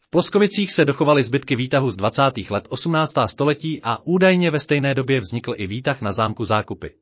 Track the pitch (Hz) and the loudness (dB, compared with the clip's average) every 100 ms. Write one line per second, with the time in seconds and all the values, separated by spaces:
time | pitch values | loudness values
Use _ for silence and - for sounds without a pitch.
0 | _ 160 175 202 202 208 196 - 147 135 | _ -2 0 2 2 2 -2 2 2 2
1 | 147 147 113 135 - 139 131 143 135 95 | 4 4 2 -2 -2 -4 0 0 0 0
2 | 101 131 139 127 - 101 - 131 165 156 | -2 2 0 0 -4 -6 -6 -6 -2 0
3 | 156 147 117 - 143 147 160 156 117 113 | 0 0 -2 0 0 0 -4 -6 -4 -4
4 | - 180 185 180 175 151 - 143 139 135 | 0 4 4 4 2 0 0 0 2 0
5 | 127 131 98 120 117 120 98 107 131 135 | 0 0 -2 -6 -6 -6 -6 -4 -4 -4
6 | 104 101 110 107 110 107 104 101 73 _ | -4 -2 -2 -2 -2 -2 -2 -10 -12 _